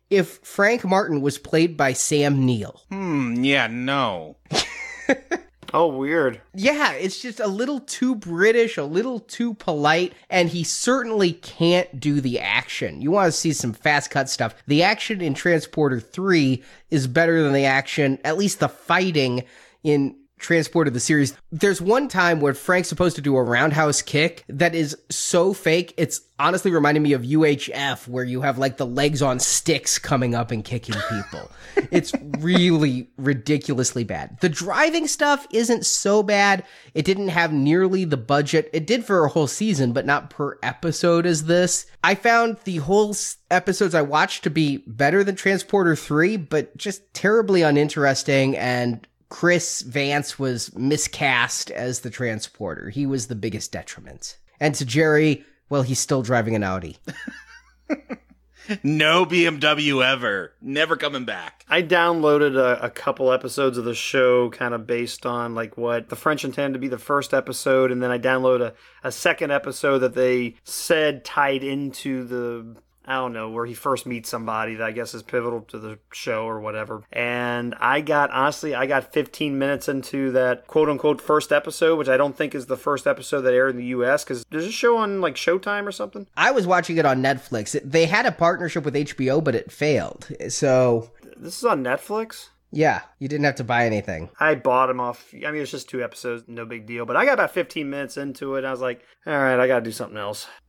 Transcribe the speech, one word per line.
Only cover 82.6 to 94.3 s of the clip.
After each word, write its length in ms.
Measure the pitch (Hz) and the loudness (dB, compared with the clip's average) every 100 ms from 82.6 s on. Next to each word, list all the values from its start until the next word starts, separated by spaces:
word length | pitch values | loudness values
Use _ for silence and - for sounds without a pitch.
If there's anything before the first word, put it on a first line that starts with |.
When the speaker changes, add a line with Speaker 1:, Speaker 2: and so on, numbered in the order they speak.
| 127 | -6
Speaker 3:
the 100 | 127 | -6
first 320 | - 139 - | -2 -2 0
episode 320 | 139 131 147 | -2 -2 0
that 140 | 127 | 2
aired 160 | 123 135 | 4 4
in 60 | 123 | 0
the 100 | 123 | -4
U 180 | 127 | -2
S, 200 | 120 147 | 2 0
'cause 200 | - 127 113 | -2 -10 -8
there's 160 | 156 175 | -6 -6
a 40 | |
show 260 | 226 240 233 | 0 2 2
on, 220 | 214 196 | 0 -2
like, 140 | 175 | -4
Showtime 500 | 131 - 185 196 202 202 | -2 -2 -2 -2 -6 -6
or 40 | |
something. 360 | 190 208 202 196 - | -8 -10 -12 -10 0
Speaker 1:
I 160 | 185 | 2
was 120 | 269 180 | 2 2
watching 300 | 180 175 165 | 2 2 2
it 80 | 151 | 2
on 160 | 131 | 2
Netflix. 520 | 135 135 - 117 107 | 0 -2 -4 -6 -4
It, 160 | 151 - | -6 0
they 160 | 156 165 | 2 4
had 180 | 208 240 | 2 0
a 40 | |
partnership 520 | 180 170 180 175 170 | 2 2 2 -2 -4
with 100 | 147 | -2
H 220 | 135 147 - | -2 -4 -2
B 140 | 131 | 0
O, 100 | 139 | 0
but 140 | 156 117 | 0 -2
it 160 | - | -4
failed. 560 | - 147 131 80 - - - - | -4 0 0 -2 -8 -16 -12 -8
So 600 | - 143 127 127 117 113 _ - - | -2 2 4 4 2 -2 _ -20 -20
Speaker 3:
This 220 | 165 - | -16 -4
is 60 | |
on 180 | 233 180 | 0 0
Netflix? 680 | 127 - - 214 220 - - _ _ | 0 -4 -4 -6 -6 -12 -20 _ _
Speaker 1:
Yeah, 300 | 147 151 98 - - | -2 0 0 -4 -12
you 80 | 135 | -8
didn't 200 | 147 147 | -2 0
have 100 | 131 | 0
to 80 | |
buy 200 | 117 120 | -2 0
anything. 460 | 117 107 101 82 85 | 2 0 -4 -8 -8